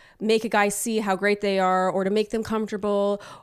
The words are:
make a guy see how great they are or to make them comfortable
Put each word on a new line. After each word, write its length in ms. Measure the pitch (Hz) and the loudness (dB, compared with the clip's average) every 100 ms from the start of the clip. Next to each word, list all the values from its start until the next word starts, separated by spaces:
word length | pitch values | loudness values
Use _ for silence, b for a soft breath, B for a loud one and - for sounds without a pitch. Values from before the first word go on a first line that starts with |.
| b b | b b
make 240 | 214 220 | 0 0
a 40 | 220 | 2
guy 220 | 214 202 | 2 2
see 300 | 202 233 220 | 0 -2 -2
how 140 | 202 190 | 0 0
great 260 | 202 202 | 2 0
they 160 | 202 190 | 0 2
are 320 | 185 185 185 | 2 2 2
or 120 | 175 | 0
to 60 | 190 | 0
make 200 | 208 208 | 0 0
them 120 | 226 | -4
comfortable 800 | 220 220 214 214 208 202 202 202 B B | -2 -2 -2 -4 -2 0 0 -2 B B